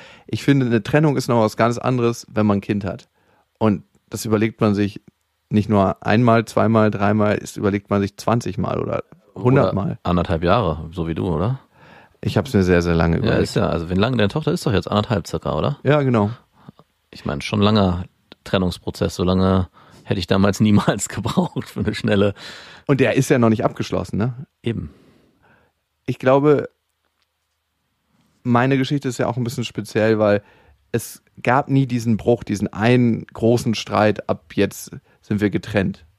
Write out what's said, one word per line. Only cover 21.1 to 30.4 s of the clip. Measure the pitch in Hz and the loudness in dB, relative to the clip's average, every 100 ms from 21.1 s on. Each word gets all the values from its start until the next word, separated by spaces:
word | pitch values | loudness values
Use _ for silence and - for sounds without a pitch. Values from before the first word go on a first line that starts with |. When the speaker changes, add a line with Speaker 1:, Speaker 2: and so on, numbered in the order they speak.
| - 110 - 175 - - | -6 -4 -2 -2 -6 -10
Speaker 2:
für | - | -6
eine | 110 110 | -4 -4
schnelle | 107 104 101 - - - - - - | 0 2 2 -2 -14 -18 -20 -10 -2
Speaker 1:
Und | 135 | 2
der | 120 120 | 2 2
ist | 139 | 2
ja | 135 | 4
noch | 117 | 4
nicht | 110 | 2
abgeschlossen, | 147 - 110 90 92 95 | 0 -4 -6 -6 -4 -4
ne? | 120 123 - _ | -4 -6 -16 _
Speaker 2:
Eben. | 120 104 82 - _ _ _ _ _ _ _ _ _ _ - | -8 -8 -10 -16 _ _ _ _ _ _ _ _ _ _ -8
Speaker 1:
Ich | 127 | -2
glaube, | 127 139 147 139 - _ _ _ _ _ _ _ _ _ _ _ _ _ _ _ _ _ | 2 4 4 2 0 _ _ _ _ _ _ _ _ _ _ _ _ _ _ _ _ _
meine | 123 120 131 135 | 0 2 2 0
Geschichte | 131 143 135 | 0 -4 -4
ist | 120 | -4
ja | 127 | -4
auch | 117 | -2
ein | |
bisschen | 120 127 113 | -4 -6 -8
speziell, | - 104 110 110 110 | -8 -6 0 2 4
weil | 107 101 | 4 2